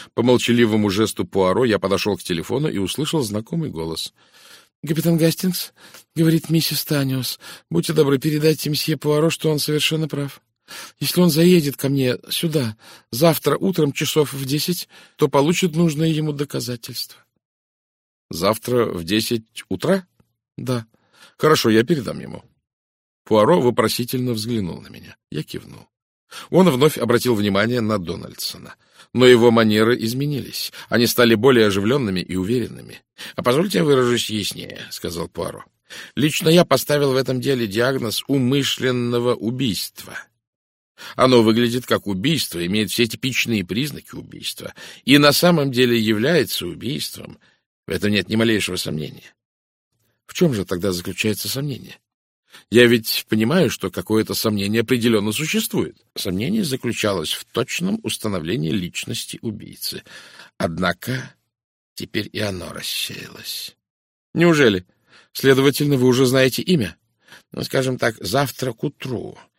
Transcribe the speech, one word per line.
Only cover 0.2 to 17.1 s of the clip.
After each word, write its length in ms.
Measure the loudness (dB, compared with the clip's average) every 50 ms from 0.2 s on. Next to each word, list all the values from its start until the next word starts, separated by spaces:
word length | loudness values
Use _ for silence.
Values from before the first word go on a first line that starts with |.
молчаливому 680 | 4 4 4 4 4 2 4 4 4 4 2 2 2 0
жесту 360 | 2 0 0 -2 -2 -6 -8
Пуаро 400 | -2 0 2 2 2 2 2 2
я 160 | 2 0 0
подошёл 360 | 0 -2 -2 0 0 -2 -4
к 60 | -4
телефону 460 | -4 -6 -6 -6 -4 -6 -4 -4 -4 -4
и 100 | -4 -4
услышал 440 | -4 -4 -4 -6 -4 -2 -2 -2
знакомый 480 | -2 -2 -4 -6 -6 -6 -6 -6 -6 -6
голос. 440 | -6 -8 -8 -6 -6 -8 -10 -12 _ _ _ _ _ -20 -20 -20 -20 -20 _ _ _ _ -6
"Капитан 320 | -4 -4 0 2 2 2 4
Гастингс, — 540 | 2 2 2 0 -2 -4 -2 -4 -10 -12 _ _ -20 -20 -20 -20 _ _ _
говорит 320 | 2 2 4 2 2 0 0
миссис 360 | 0 0 0 0 -4 -6 -4
Таниус, — 560 | -2 -2 0 0 0 -2 -4 -4 -6 -10 -12 -16 -20 -20 -20 _ _
будьте 220 | -2 -2 -2 0
добры, 260 | 2 2 4 4 2 2
передайте 520 | 0 -2 -2 2 2 2 0 0 -2 -4
мсье 260 | -4 -2 -2 -2 -4
Пуаро, 340 | -2 0 0 2 2 2 0
что 200 | 0 0 -2 0
он 80 | 0 0
совершенно 500 | -2 -2 -2 -2 -2 -2 -2 -4 -4 -4
прав. 320 | -4 -6 -6 -8 -10 -16 _ _ _ _ _ _ -18 -18 -18 -20 _ _
Если 220 | -6 -2 2 4
он 100 | 4 4
заедет 460 | 4 6 6 6 6 6 4 0 -4
ко 120 | -4 -2 -2
мне 300 | 0 0 0 0 -2 -4 -6 -8
сюда 480 | -6 -4 -4 -2 0 0 -2 -2 -6 _ -20 -20 -20 -20 _ _
завтра 460 | -2 2 4 4 2 2 0 -2 -2
утром 360 | 0 0 -2 0 2 0 0
часов 400 | 0 -4 -6 0 0 0 0 0
в 120 | -2 -8 -4
десять, 440 | -4 -2 -2 -2 -2 -4 -4 -6 _ -20 -20 -20 _ _
то 120 | -2 0 2
получит 460 | 4 2 2 4 2 2 0 0 2
нужное 340 | 2 2 2 2 0 0 0
ему 240 | 0 0 -2 -4
доказательство". 880 | -4 -4 -6 -6 -6 -8 -6 -6 -8 -10 -10 -12 -12 -12 -12 -12